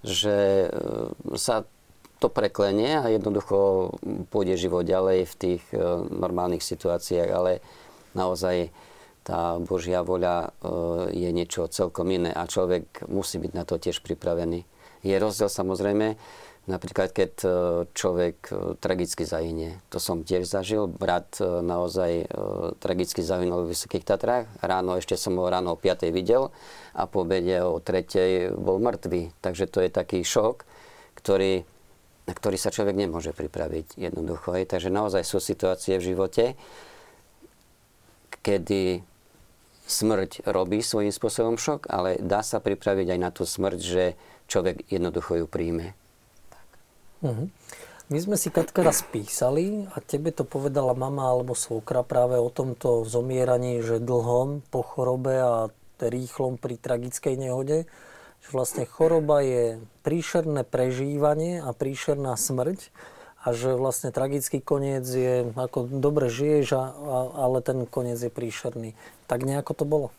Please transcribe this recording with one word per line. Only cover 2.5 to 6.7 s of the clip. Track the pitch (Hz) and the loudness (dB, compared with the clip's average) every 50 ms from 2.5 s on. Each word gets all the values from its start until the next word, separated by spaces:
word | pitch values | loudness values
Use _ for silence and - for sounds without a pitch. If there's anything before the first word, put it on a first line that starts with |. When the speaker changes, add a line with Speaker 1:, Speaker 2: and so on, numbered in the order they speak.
| - - 101 98 95 107 113 135 156 | 2 2 2 4 4 2 2 4 2
Speaker 1:
a | 156 127 113 | 2 4 4
jednoducho | 110 107 98 107 101 101 - - 101 98 98 98 95 95 92 - - - - - 104 - 85 - | 2 2 2 2 0 0 0 2 4 4 6 6 4 4 2 0 -4 -6 -6 -6 -6 -6 -6 -2
pôjde | - 107 95 90 92 | 0 0 2 2 2
život | 85 90 90 87 87 87 | 2 2 0 0 0 2
ďalej | 85 92 92 95 95 92 92 92 | 2 2 4 4 4 4 4 2
v | 90 - | 0 -4
tých, | - - 90 90 85 - - - | -2 0 0 0 0 -4 -4 -2
e, | 104 87 87 87 85 90 - - | 0 2 2 0 0 -2 -4 -2
normálnych | 90 90 92 90 90 90 90 87 82 | -2 -2 0 0 0 0 0 0 -2
situáciách, | - - | -2 -6